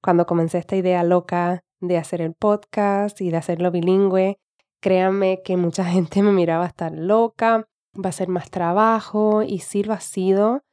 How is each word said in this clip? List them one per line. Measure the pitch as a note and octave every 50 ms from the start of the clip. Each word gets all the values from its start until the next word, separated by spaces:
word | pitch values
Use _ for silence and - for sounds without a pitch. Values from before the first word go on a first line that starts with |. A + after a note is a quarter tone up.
Cuando | - G3 F3 E3+ F3
comencé | - F3 E3+ E3 E3 -
esta | F3 F3 - G3
idea | F#3+ F3+ F#3 F3+ F3 F3
loca | E3+ F3+ F3+ F3+ - F3+ F3 F3 F3 F3+ F3+ _ _ _ _
de | F3+ F3 F3+ E3+
hacer | D#3+ - - E3+
el | E3 D#3+
podcast | E3 _ - G#3 G#3 G#3 - _ - G#3+ G3+ G3+ G3+ G3+ G3+ G#3 G3+ -
y | G3 F3+
de | E3
hacerlo | E3 D#3+ - E3+ E3 F3+ F3+
bilingüe, | E3+ F3 E3+ F3 F#3 F#3+ G3 G3 F#3 F#3+ F#3 G3 G3 _ _ _ _ _ _ _ _ _
créanme | - F#3+ F#3 F#3 F#3 F#3+ F#3+ G3 G3 F#3+ F#3 F#3
que | F#3 - F#3 F3+
mucha | F3 E3+ D#3+ - F#3
<laughs> |
gente | F3 F3 F#3 E3+ D#3+ - G3
me | G3+ G#3
miraba: | G3+ F#3 F3 E3 E3 E3 F3
"Está | F3 - - E3+ D#3+
loca, | D#3+ D#3 D#3+ F#3 G#3+ A3+ A#3 A3+ _ - A3+ A3+ A3+ A3+ A3 _ _ _ _ _ _
va | G3 F#3+ F#3
a |
ser | - - F#3 F3+
más | F#3 F3 - -
trabajo", | - F#3 F3 E3+ F3 G3+ G#3+ A3+ A3+ A3 - - - G#3+ G#3+ G#3+ G#3+ G#3+
y | A3 - G#3 F3
sí | - - - G3+ G3+
lo | G#3+
ha | A3 F3+
sido | - - - G3 F#3 F#3+ F#3+ G3 G#3 A3 A#3+ C#4+ _ _